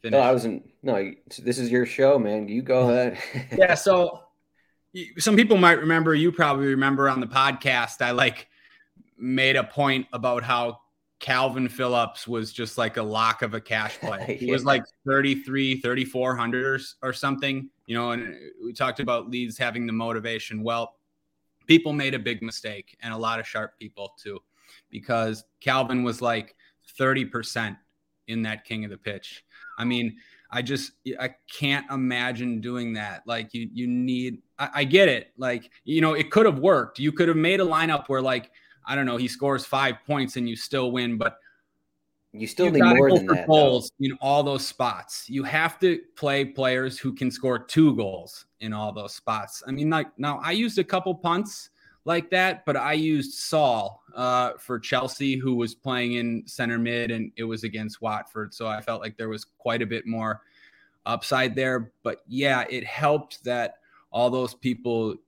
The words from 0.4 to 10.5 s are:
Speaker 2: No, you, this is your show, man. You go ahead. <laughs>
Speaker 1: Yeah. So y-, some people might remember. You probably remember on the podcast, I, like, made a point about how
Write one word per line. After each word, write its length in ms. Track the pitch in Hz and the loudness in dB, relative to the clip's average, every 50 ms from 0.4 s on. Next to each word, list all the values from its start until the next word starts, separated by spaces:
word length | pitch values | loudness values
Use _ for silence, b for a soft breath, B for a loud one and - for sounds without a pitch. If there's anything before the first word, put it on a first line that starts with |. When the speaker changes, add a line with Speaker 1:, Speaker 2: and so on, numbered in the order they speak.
| 113 117 98 - - - _ _ - | 2 -2 -4 -6 -10 -16 _ _ -2
Speaker 2:
No, 140 | 139 120 98 | 0 0 0
you, 200 | 95 95 73 - _ - - - | 0 -4 -8 -14 _ -20 -18 -6
this 200 | - 117 120 131 | -2 -2 -2 -2
is 100 | 123 117 | 0 2
your 160 | 120 123 123 | 2 2 2
show, 320 | 117 - - 135 135 143 139 | 2 2 4 6 6 6 6
man. 300 | 113 104 104 107 107 101 | 4 2 0 -2 -4 -4
You 140 | 104 120 | -4 -4
go 280 | 135 131 131 127 127 120 | 0 2 2 4 4 4
ahead. 280 | 120 123 123 123 90 - - - - | 4 4 2 0 -2 -6 -12 -10 -10
<laughs> 240 | 135 - - 120 - | -10 -8 -6 4 4
Speaker 1:
Yeah. 180 | 185 180 170 | 4 6 4
So 480 | - - 196 190 180 175 170 - - - _ _ _ _ _ _ _ _ _ _ _ _ _ _ | 2 4 4 4 4 4 0 -2 -10 -18 _ _ _ _ _ _ _ _ _ _ _ _ _ _
y-, 140 | 185 170 - - 170 | -12 -12 -12 -8 -2
some 180 | 151 214 214 | 2 4 6
people 220 | 202 240 208 220 190 | 6 8 8 6 8
might 220 | 180 170 170 135 | 8 8 6 6
remember. 340 | 147 160 165 165 160 160 156 | 4 2 2 4 4 4 4
You 180 | 151 156 175 | 4 4 2
probably 360 | 170 - 165 147 143 139 139 139 | 4 4 2 2 4 2 2 2
remember 420 | 135 135 135 139 139 139 139 139 | 2 4 2 2 2 4 2 2
on 100 | 131 127 | 2 0
the 80 | 127 113 | -4 0
podcast, 760 | 123 131 135 139 135 - - 139 127 123 120 120 - - | 2 2 2 2 2 0 0 0 0 0 0 -2 -2 -2
I, 100 | 131 123 | -2 0
like, 360 | 123 123 135 123 117 - - b b b b b b b b b b b - _ _ _ | 2 4 4 2 2 -2 -16 b b b b b b b b b b b -20 _ _ _
made 380 | 113 127 131 131 135 135 135 | -4 -2 0 2 4 4 4
a 80 | 135 120 | 4 0
point 440 | - - - 143 139 135 131 127 _ | -2 -2 0 2 2 2 0 -2 _
about 320 | - 123 117 127 123 120 117 | -8 -4 -2 -2 -2 -2 0
how 380 | 117 | 0